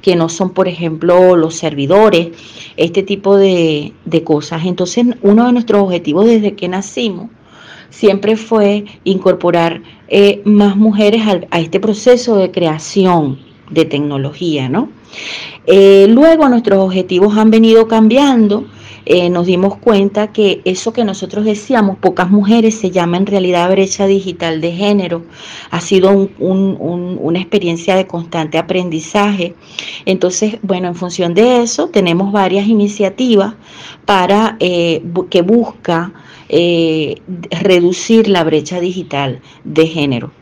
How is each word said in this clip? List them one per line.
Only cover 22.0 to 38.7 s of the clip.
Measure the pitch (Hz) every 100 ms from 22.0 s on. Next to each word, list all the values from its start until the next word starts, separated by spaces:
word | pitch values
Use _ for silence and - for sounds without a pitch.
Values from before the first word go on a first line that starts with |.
| 185 180 180
mujeres, | 208 196 233 220 220
se | 185
llama | 180 170 175
en | 196
realidad | 202 185 180 175
brecha | 190 190 - 196
digital | 196 190 170 170 160
de | 165
género. | 175 202 208 175 170 165 - - - -
Ha | 165
sido | - 190 185
un, | 196 196 -
un, | 180 190 196 -
un, | 143 175 175 180
una | 135 175
experiencia | 185 214 175 170 170 190
de | 190
constante | 170 170 170 156 160
aprendizaje. | 170 185 180 160 - 208 208 202 175 - - - - - -
Entonces, | 190 180 185 214 214
bueno, | 190 185 180
en | 175
función | 180 175 175
de | 175 240 247
eso, | 233 - 311
tenemos | 214 180 170 196
varias | 208 190 190 202
iniciativas | 220 202 208 196 190 254 208 202 226 - - - - -
para, | 202 180 202 220 226
eh, | 180 175 170 160
bu-, | 175 175 185
que | 185
busca, | 180 233 220 - - 165 175 - - - -
eh, | 165 175 170 165 160 147 - - 180 170 170
reducir | 175 180 175 185 - 226 208
la | 190
brecha | 160 156 143